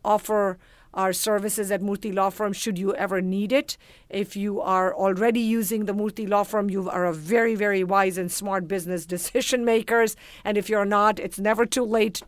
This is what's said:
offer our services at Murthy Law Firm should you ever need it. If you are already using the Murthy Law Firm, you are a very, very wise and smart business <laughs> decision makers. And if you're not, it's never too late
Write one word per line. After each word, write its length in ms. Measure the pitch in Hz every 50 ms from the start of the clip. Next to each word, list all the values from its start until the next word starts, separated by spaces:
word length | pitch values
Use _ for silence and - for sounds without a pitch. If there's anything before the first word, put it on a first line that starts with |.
| -
offer 540 | 208 214 214 - - 214 208 202 196 180 - _ - - - - - -
our 180 | 190 190 190 180
services 600 | 185 - 220 208 208 196 214 208 220 202 190 202
at 80 | 185 196
Murthy 320 | 202 202 196 - 214 185
Law 160 | 196 190 196
Firm 220 | 185 - 214 202 196
should 260 | - - 233 196 175
you 160 | 196 196 -
ever 260 | - 202 190 190 185
need 300 | 185 185 185 196 208 196
it. 260 | 254 277 302 - - - - - - - _ -
If 280 | 190 196 208 196 -
you 240 | 202 202 208 196 -
are 340 | - 185 190 185 185 185 -
already 460 | - 190 196 185 175 220 240 226 240
using 460 | 233 220 226 226 214 175 226 214 208
the 60 | 202 196
Murthy 360 | 208 208 214 196 - 220 190
Law 160 | 208 202 202
Firm, 260 | - - 214 202 202
you 180 | 190 196 185 180
are 160 | - 180 180
a 80 | 175 160
very, 440 | 156 156 160 226 233 226 226 226
very 260 | 196 208 208 202 190 185
wise 340 | 180 196 196 196 190 175
and 140 | 185 180 175
smart 380 | - - 196 202 196 190 180 160
business 360 | 196 190 165 170 185 170 160
<laughs> 80 | 165 185
decision 500 | 175 - - - 254 - - 262 247 233
makers. 500 | 233 226 226 226 - 226 233 226 220 - - - - - - -
And 120 | 202 214
if 120 | 208 190 -
you're 160 | 214 208 202
not, 340 | 202 208 202 208 214 208 -
it's 220 | - 175 - -
never 260 | 196 214 220 214 240
too 160 | 220 - 254 247
late 400 | 214 220 226 214 220 175 - -